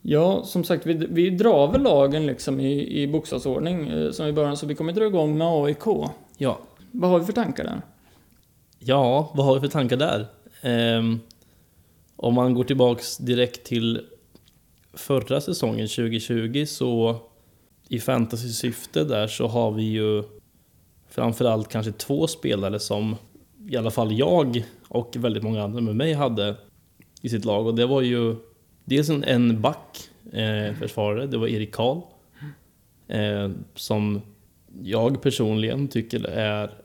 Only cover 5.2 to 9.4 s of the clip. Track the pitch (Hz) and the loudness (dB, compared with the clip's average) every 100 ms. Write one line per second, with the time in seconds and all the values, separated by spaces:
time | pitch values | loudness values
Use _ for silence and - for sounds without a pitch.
5.2 | 151 151 165 160 143 147 226 165 151 - | 2 2 2 2 0 0 0 0 -2 -8
6.2 | - - 135 - - - - 247 180 175 | -20 -4 -2 -2 -10 -20 -12 -2 4 4
7.2 | 180 226 190 - - - - _ _ _ | 2 -2 -2 -4 -6 -6 -12 _ _ _
8.2 | _ _ _ _ _ _ 120 139 123 135 | _ _ _ _ _ _ 0 2 4 2
9.2 | 151 143 | 0 2